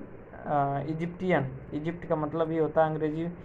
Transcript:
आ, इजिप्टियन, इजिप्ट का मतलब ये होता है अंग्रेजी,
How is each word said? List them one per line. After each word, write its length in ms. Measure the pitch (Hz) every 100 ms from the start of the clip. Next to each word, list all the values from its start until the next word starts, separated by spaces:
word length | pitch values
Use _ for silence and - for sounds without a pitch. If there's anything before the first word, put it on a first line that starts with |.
| - - - - -
आ, 320 | 147 143 143
इजिप्टियन, 680 | 147 160 170 - 185 160 131 - -
इजिप्ट 320 | 147 156 170 -
का 100 | 156
मतलब 360 | 151 160 160
ये 80 | 165
होता 240 | 151 160
है 80 | 156
अंग्रेजी, 360 | 156 156 156 170 -